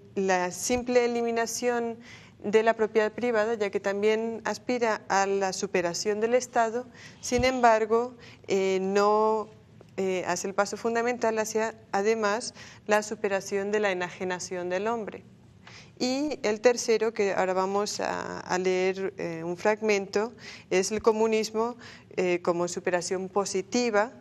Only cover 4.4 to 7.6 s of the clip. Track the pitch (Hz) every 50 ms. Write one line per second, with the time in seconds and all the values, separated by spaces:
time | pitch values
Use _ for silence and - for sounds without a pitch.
4.4 | - - 214 - - - 247 240 240 220 208 - - - 185 196 196 196 196 196
5.4 | 196 185 180 - 208 190 - 185 170 175 170 - - 214 208 214 220 233 240 254
6.4 | 247 - - 240 226 226 220 247 254 - - - - - - - - - 247 240
7.4 | 247 262 262 254